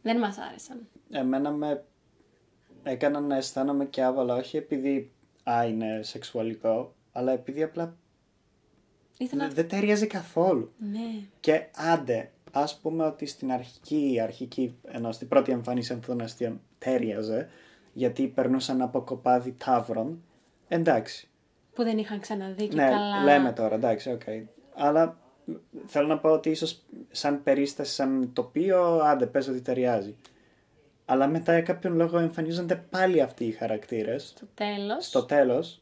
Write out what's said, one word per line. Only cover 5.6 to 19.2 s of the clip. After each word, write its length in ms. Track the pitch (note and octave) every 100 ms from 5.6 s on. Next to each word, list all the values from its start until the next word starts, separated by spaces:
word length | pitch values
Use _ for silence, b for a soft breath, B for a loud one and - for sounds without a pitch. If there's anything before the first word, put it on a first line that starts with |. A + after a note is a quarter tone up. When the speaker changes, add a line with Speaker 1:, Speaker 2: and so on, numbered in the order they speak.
Speaker 2:
είναι 340 | A#2 A2 A2 A2
σεξουαλικό, 880 | G#2+ G#2+ - A#2+ A2+ G#2+ A2+ A2 B2+ _ _
αλλά 200 | B2+ B2+
επειδή 320 | B2+ C3 C#3+
απλά 320 | D#3+ E3+ E3+ E3+ _ _ _ _ _ _ _ _ _ _ _ _
Speaker 1:
Ήθελα 300 | B3 C#4 -
Speaker 2:
δε-, 60 |
δεν 140 | C#3+ E3
τέριαζε 380 | G3 G#3 G#3
καθόλου. 680 | G#3+ G3 E3+ E3 F#3 D3 - _ G#3
Speaker 1:
Ναι. 80 | G#3+ A#3 A3 G3+ _
Speaker 2:
Και 260 | - D#3 -
άντε, 560 | - D#3+ E3 B2+ A2+ - _ -
ας 260 | C#3 D3 -
πούμε 260 | D#3+ D#3+
ότι 200 | D#3 D#3
στην 260 | C#3+ - C3+
αρχική, 680 | B2+ A#2+ - - D3+ C#3 A#2+
αρχική, 520 | A2+ - A#2+ - B2 -
ενώ 280 | - B2 A#2
στην 160 | A2+ B2
πρώτη 240 | C#3 C3
εμφάνιση 420 | B2 A#2+ B2 A2+
αυτών 240 | A#2+ A#2+ A#2+
των 80 |
αστείων 360 | A2+ - A#2+ A2+ _ _
τέριαζε, 720 | C3 B2+ A2+ G#2 A2 A2+ C3+ B B B B
γιατί 340 | - B2 A#2+ C3+
περνούσαν 540 | C3 B2+ C3 C3 C3
από 200 | B2 B2+
κοπάδι 540 | B2 B2+